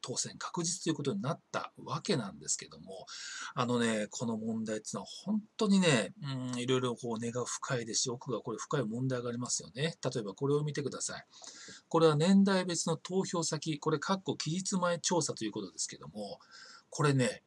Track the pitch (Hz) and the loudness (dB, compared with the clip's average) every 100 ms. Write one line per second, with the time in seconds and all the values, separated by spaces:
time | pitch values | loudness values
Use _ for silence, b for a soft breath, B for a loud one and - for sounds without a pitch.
0 | - 120 - - - - 170 - - 147 | -4 -4 -4 -6 -6 -2 -2 -2 -2 0
1 | 143 104 120 170 _ - - - - 160 | 0 -2 -2 -4 _ -6 -6 -12 -6 -6
2 | - 165 101 71 - - - 78 - - | 0 -2 -2 -8 -4 -4 -4 -16 -16 -14
3 | - B B B B - 120 120 117 110 | -14 B B B B -2 0 2 2 0
4 | 104 - 117 110 110 113 110 107 - 107 | -2 -4 -4 -4 -4 -4 -4 -6 -6 -8
5 | 98 - - 214 - - 214 196 180 131 | -10 -12 -2 -2 -2 -2 4 6 6 4
6 | 98 - 143 131 127 123 123 131 127 117 | 2 -4 -6 -4 -4 -4 2 2 2 -2
7 | 120 110 117 120 120 - - 127 113 101 | -4 -4 -4 -4 -4 -6 -4 -4 -2 -2
8 | - 120 - 110 - 107 - 151 110 113 | -2 -4 -4 -4 -4 -6 -2 -2 -2 -2
9 | 131 127 120 120 123 - - 123 156 - | 0 0 -2 -6 -4 -4 -6 -4 -4 -2
10 | 135 127 104 - 139 147 151 143 127 95 | -2 -2 -4 -2 2 2 2 -2 -4 -4
11 | - 92 - B B B B B B 165 | -6 -8 -12 B B B B B B 6
12 | 160 147 170 196 196 190 180 165 - 160 | 8 8 8 10 8 6 2 0 0 -2
13 | - 185 185 175 160 156 160 147 - 151 | 0 0 2 0 0 -2 -2 -2 0 0
14 | - 190 - - - 175 185 190 175 175 | 2 0 0 -2 -2 -2 0 0 2 0
15 | - 180 143 - 110 107 95 - - - | 2 2 2 -2 -2 -4 -6 -6 -6 -6
16 | - 104 101 - B B B B B - | -12 -8 -8 -10 B B B B B 0
17 | 147 135 120 - | 4 6 4 0